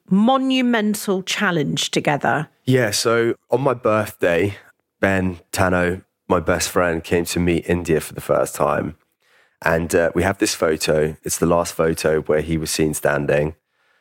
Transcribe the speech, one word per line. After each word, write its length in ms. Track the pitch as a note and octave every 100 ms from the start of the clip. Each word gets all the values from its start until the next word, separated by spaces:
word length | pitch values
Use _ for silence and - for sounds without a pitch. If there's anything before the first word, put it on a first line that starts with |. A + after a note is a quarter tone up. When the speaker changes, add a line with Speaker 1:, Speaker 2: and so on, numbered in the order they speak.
| -
Speaker 1:
monumental 1120 | F#3+ A3 C4+ C4 C4 B3 A#3 G#3 G#3 - F#3+
challenge 680 | F#3 - G3+ E3+ D3 D#3 -
together. 580 | D#3 D3+ C#3+ - C3 D#3 _ -
Speaker 2:
Yeah, 240 | B2+ A2
so 460 | G#2 A#2 A#2 A#2 - -
on 100 | A#2+
my 140 | C#3 B2
birthday, 840 | A2+ G#2+ G#2 - F#2 E2+ G2+ G2 - _ _ -
Ben 400 | G2 F#2+ F#2 F2 -
Tano, 520 | - F#2 F2+ F2 F#2 - _ -
my 120 | F#2
best 300 | E2 F2 -
friend, 340 | F#2+ F2 E2
came 220 | - F2+ E2+
to 140 | F2
meet 300 | F2 E2 -
India 320 | F2 E2+ D#2
for 120 | -
the 60 | -
first 360 | - C#2+ C#2 -
time. 420 | C#2+ D2 D2+ E2 _ _ _ _ _ -
And, 300 | D#2+ E2 E2+
uh, 180 | F#2 E2+ E2
we 80 |
have 160 | F#2 G2
this 160 | - -
photo. 600 | E2+ D#2 - D#2 D#2 D#2
It's 160 | D#2+ -
the 80 | E2+
last 300 | E2+ E2+ -
photo 460 | E2 E2 D#2 D#2
where 200 | D2+ D2+
he 160 | D#2 E2
was 140 | D#2
seen 240 | - D#2 D2+
standing. 580 | D2 C#2+ C#2+ C#2+ D2+ - _ _ _ _